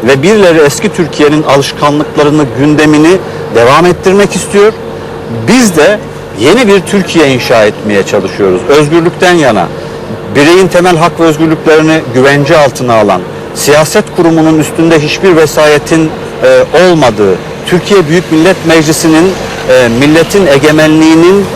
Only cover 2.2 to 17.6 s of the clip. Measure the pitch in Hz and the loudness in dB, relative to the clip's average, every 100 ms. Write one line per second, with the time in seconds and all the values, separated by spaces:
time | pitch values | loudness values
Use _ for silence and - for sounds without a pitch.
2.2 | 147 151 143 113 147 147 151 151 160 185 | 0 0 -2 -2 0 2 2 2 2 2
3.2 | - - - 113 117 147 175 175 190 196 | -2 -10 -4 0 2 2 2 0 0 2
4.2 | 196 190 - 202 208 220 - - - - | 0 -2 -4 2 0 0 -14 -14 -14 -14
5.2 | - 117 113 240 233 165 151 208 - - | -12 -8 0 2 2 2 0 0 -6 -16
6.2 | - - 120 214 233 196 156 202 180 170 | -14 -4 0 2 2 0 0 -4 -2 0
7.2 | 147 127 - 120 107 - 107 101 92 104 | 0 0 0 2 2 -2 -4 -2 0 -2
8.2 | 95 - 98 90 - 143 147 165 170 175 | -4 -2 -2 0 0 2 2 0 0 -2
9.2 | 185 175 143 104 85 - - - - - | 0 2 2 0 -4 -8 -12 -14 -12 -12
10.2 | - 135 147 180 185 175 180 170 170 165 | -6 0 2 4 2 2 0 2 0 0
11.2 | 165 151 160 156 156 156 156 160 156 120 | -2 0 -2 -2 2 2 2 0 -2 0
12.2 | 131 143 143 165 143 - 127 113 104 92 | 2 2 2 2 2 0 -2 0 2 0
13.2 | 87 - - - - 147 156 214 208 - | -4 -12 -12 -8 0 2 2 -2 -4 -2
14.2 | 170 160 160 160 147 - 165 165 147 - | 0 2 2 0 -2 -2 0 0 -2 -2
15.2 | 190 160 151 160 151 147 147 165 156 - | 0 2 2 2 2 2 0 -2 -2 -4
16.2 | - - 127 127 131 160 185 165 131 104 | -12 -2 2 2 2 2 2 2 0 0
17.2 | 101 90 - - | 0 0 -6 -12